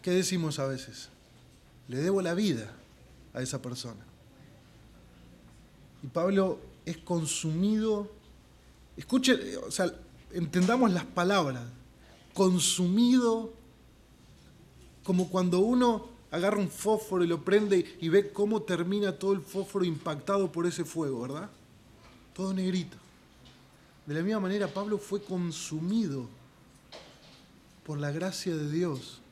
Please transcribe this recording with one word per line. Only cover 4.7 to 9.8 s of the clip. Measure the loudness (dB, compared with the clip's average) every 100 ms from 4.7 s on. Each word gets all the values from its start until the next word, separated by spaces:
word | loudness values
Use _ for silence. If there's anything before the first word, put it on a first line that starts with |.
| -20 -20 -20 -20 -20 -20 -20 -20 -20 -20 -20 -20 -16
Y | -6
Pablo | -2 2 2 2 -2 -8 -14
es | -10 -10
consumido, | -4 -2 -2 -2 -2 0 2 2 2 0 -4 -12 -20 -20 -20 -20 -20 -20 -20 -18
escuche, | -2 2 4 2 2 -8
o | -8
sea, | -2